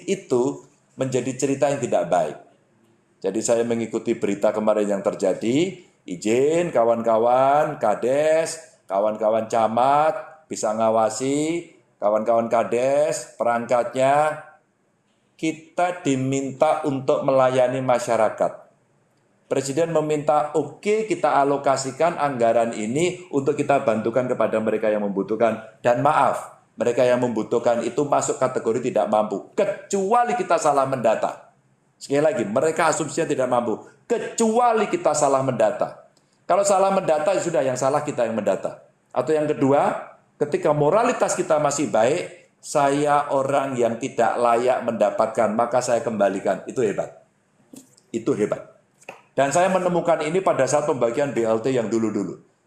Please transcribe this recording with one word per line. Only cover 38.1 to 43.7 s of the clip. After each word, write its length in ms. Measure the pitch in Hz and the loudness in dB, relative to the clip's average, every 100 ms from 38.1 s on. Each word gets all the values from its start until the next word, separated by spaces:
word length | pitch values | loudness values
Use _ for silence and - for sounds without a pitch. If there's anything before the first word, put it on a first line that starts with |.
| 127 | -4
yang 80 | 113 | -2
mendata. 560 | 110 98 95 - - - _ _ | -2 -2 -2 -4 -10 -20 _ _
Atau 240 | - 131 156 | -4 0 0
yang 80 | |
kedua, 720 | 151 139 135 143 190 - - - _ - | 0 0 2 4 2 -2 -10 -20 _ -6
ketika 320 | 147 185 165 | -4 -2 0
moralitas 640 | 147 147 202 247 - 190 - | 2 2 2 0 0 -2 -2
kita 240 | 170 156 | 0 2
masih 320 | 143 147 127 | 0 0 0
baik, 640 | 110 117 170 - - _ _ | 2 2 0 -4 -14 _ _
saya 720 | - 151 139 143 147 143 - | -4 0 2 2 2 0 2
orang 480 | 139 135 143 139 | -2 0 0 0